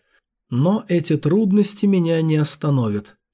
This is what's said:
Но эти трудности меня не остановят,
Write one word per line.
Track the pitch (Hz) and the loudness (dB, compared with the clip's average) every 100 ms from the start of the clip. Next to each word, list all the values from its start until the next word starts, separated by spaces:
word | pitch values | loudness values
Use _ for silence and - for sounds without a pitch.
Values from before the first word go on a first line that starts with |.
| _ _ _ _ - | _ _ _ _ -6
Но | 120 170 214 - | -2 0 0 -2
эти | 175 156 151 | -4 0 -2
трудности | 147 202 202 208 196 - 202 | 0 0 2 2 2 0 0
меня | 185 165 165 | 2 0 0
не | 160 156 | 0 0
остановят, | 147 - 151 135 110 104 - _ _ | 0 -2 -2 0 0 -4 -8 _ _